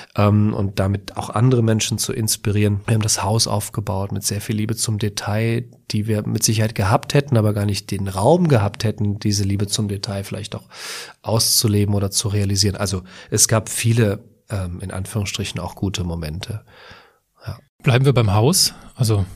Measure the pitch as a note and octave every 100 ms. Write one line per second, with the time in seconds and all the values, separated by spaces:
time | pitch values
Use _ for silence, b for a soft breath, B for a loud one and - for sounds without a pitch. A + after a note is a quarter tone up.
0 | B - G#2 G#2 G#2 G#2+ G2 G2+ F#2+ G2+
1 | - - - G#2+ B2 B2 A2+ A2 - G#2+
2 | - - A2 - G#2+ G#2 G#2 G2+ G#2+ A2+
3 | A2+ - - A2+ A2+ G#2+ - - G2+ F#2+
4 | G2 G2+ - G2+ - G#2+ G#2+ A2 - G#2
5 | G#2+ - - G#2+ A2+ A#2 A#2+ - - A2
6 | G#2+ G#2+ G#2+ A2+ - A2 A2 - G2 C3
7 | - C#3+ C#3 A#2 G#2+ G#2 G2+ G2+ - G2
8 | G2 F#2 A2 F3+ E3+ B2 G2+ - A2 G#2+
9 | G2+ G2+ G#2+ G2+ G2+ G2+ G#2 - G#2 G2+
10 | G2 G2 G2 G#2 G#2 G#2 - B B B
11 | B B - A2 - - A2+ G#2 G2+ G2+
12 | G2 - G#2 G#2 G2+ G2 G2+ F#2+ G2 F#2+
13 | F2+ B B G#2 - A2 - - A#2 A#2
14 | G#2+ G#2 - _ - G2+ F2+ F#2 F#2+ F#2
15 | F#2 G#2+ G2 - F#2+ F#2+ F2+ - G2 -
16 | F2 E2+ D#2 E2+ - G#2+ B B B B
17 | B B _ _ - - _ _ - A#2+
18 | C3+ B2 A2 G#2 A#2+ F#3 - B B -
19 | A2+ G#2 F#2